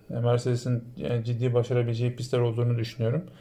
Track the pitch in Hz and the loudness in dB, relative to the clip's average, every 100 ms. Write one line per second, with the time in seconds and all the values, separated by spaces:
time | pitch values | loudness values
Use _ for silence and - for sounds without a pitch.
0 | - 120 117 120 127 120 127 120 - - | -8 -2 2 2 2 0 0 -2 -2 -8
1 | 73 120 113 117 127 120 117 123 120 113 | -2 -2 0 0 2 2 2 2 2 0
2 | 123 123 - 127 120 113 120 117 110 - | 0 -2 -2 0 2 2 0 0 -2 -2
3 | 113 143 - - | 0 0 -4 -12